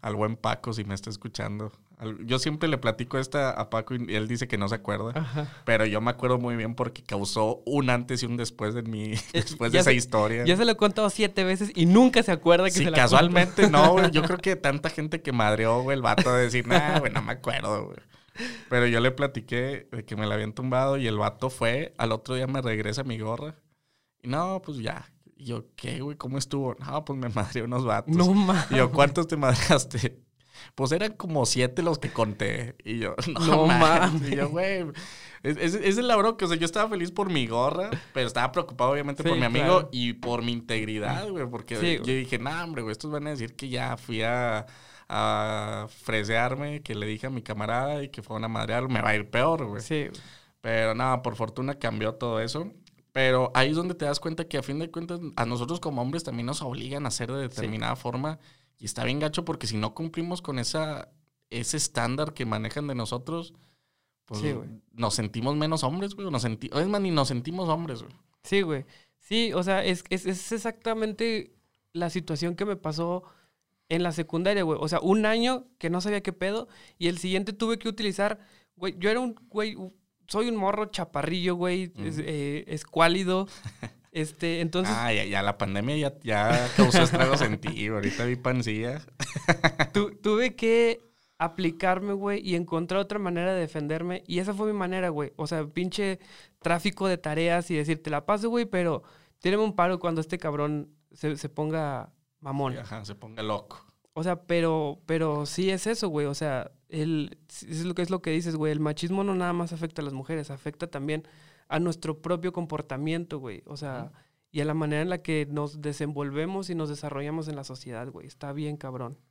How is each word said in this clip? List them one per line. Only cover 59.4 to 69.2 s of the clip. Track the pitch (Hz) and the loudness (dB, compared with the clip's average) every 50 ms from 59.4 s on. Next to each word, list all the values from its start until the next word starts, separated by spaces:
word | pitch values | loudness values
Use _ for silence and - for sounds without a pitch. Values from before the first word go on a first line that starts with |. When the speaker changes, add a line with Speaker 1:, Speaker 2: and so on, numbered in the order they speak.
| 170 | -4
Speaker 1:
porque | 165 156 - - | -4 -6 -6 -4
si | 110 110 | -4 -2
no | 107 107 104 - | -2 -2 -2 -4
cumplimos | - 160 165 160 170 165 170 180 175 - | -6 -8 -6 -4 -6 -6 -4 -6 -8 -6
con | - 139 131 | -6 -4 -4
esa, | 117 - - 156 156 156 151 - - - _ _ _ _ _ _ _ _ | -4 -2 -2 -4 -4 -4 -6 -8 -10 -14 _ _ _ _ _ _ _ _
ese | - 117 120 - - | -8 -6 -4 -4 -2
estándar | 156 123 - _ - 117 117 127 135 151 151 151 | -2 -2 -2 _ 0 0 0 0 -2 -2 -4 -4
que | - 131 | -6 -4
manejan | 117 110 104 110 110 - 147 147 | -2 -2 -2 -4 -4 -6 -6 -6
de | 143 135 | -4 -4
nosotros, | 123 113 107 - 123 127 - 160 170 170 165 - - _ _ _ _ _ _ _ _ _ _ _ _ _ | -4 -4 -4 -4 -6 -6 -6 -6 -6 -6 -10 -16 -20 _ _ _ _ _ _ _ _ _ _ _ _ _
pues | _ 117 104 | _ -8 -4
Speaker 2:
Sí, | 127 151 143 | -2 -2 -4
güey. | 117 110 - 110 110 _ _ _ | -4 -8 -12 -16 -18 _ _ _
Speaker 1:
nos | 113 117 110 - | -2 -2 0 0
sentimos | - 113 101 - 117 113 131 147 | 0 -2 -2 -2 -2 -2 -2 0
menos | 151 151 156 165 160 139 | 0 0 0 0 0 0
hombres, | 127 151 180 196 202 202 | -2 -2 -2 -6 -6 -8
güey. | 196 202 190 | -8 -8 -4
Nos | 151 123 110 | -2 -2 -2
senti-, | 120 110 107 - - - | -2 -4 -4 -8 -6 -2
es | 143 165 | -2 0
más, | 190 208 202 | 0 0 0
ni | 196 190 | 0 2
nos | 170 151 139 127 | 2 2 2 2
sentimos | 139 120 120 151 170 185 185 165 | 0 -4 -4 -4 -6 -4 -2 -2
hombres, | 156 156 170 156 131 113 120 | -2 -2 -2 -6 -8 -8 -10
güey. | - - - _ _ _ _ _ | -16 -18 -20 _ _ _ _ _
Speaker 2:
Sí, | - 190 196 196 | -2 0 0 2
güey. | 170 156 135 - _ - - _ _ _ | 2 -2 -4 -4 _ -16 -20 _ _ _
Sí, | _ | _